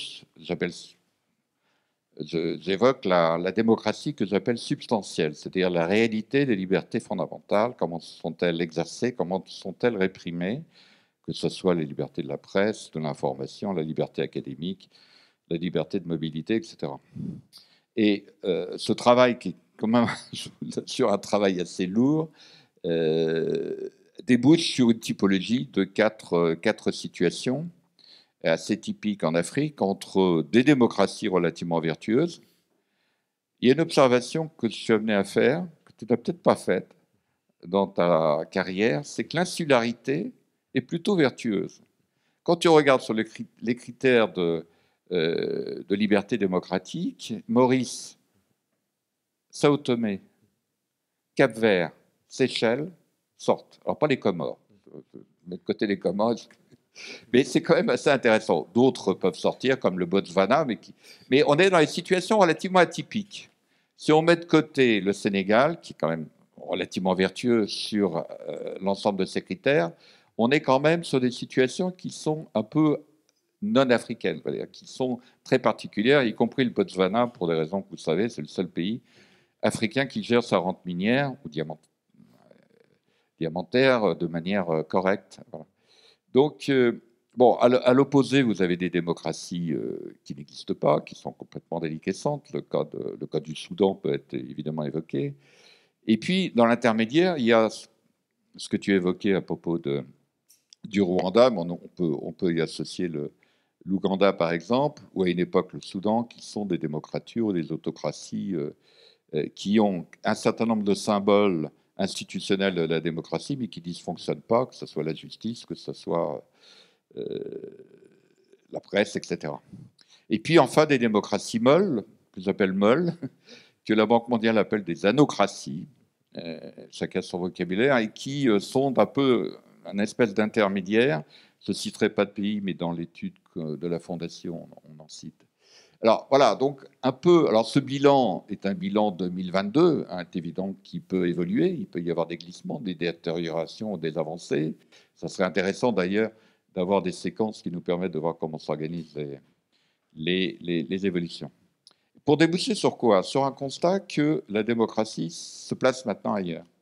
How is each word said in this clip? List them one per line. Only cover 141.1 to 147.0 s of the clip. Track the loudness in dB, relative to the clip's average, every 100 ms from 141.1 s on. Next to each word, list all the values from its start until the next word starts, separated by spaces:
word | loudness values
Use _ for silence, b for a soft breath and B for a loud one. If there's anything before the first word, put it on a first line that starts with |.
| 0 0
évoluer, | 0 -2 0 0
il | -2 -6
peut | -6
y | -4
avoir | -2 -4
des | -6
glissements, | -12 -16 -10 -8
des | -8 -4
détériorations, | -4 -4 -6 -6 -4 -6 -8 -8 -10 -6
des | -6 -6
avancées. | -6 -8 -4 -2 -2 -6 b b b
Ça | _ -12
serait | -4
intéressant | -2 0 -2 0 0
d'ailleurs | 0 0 0 -2 b b b b
d'avoir | -4 0 0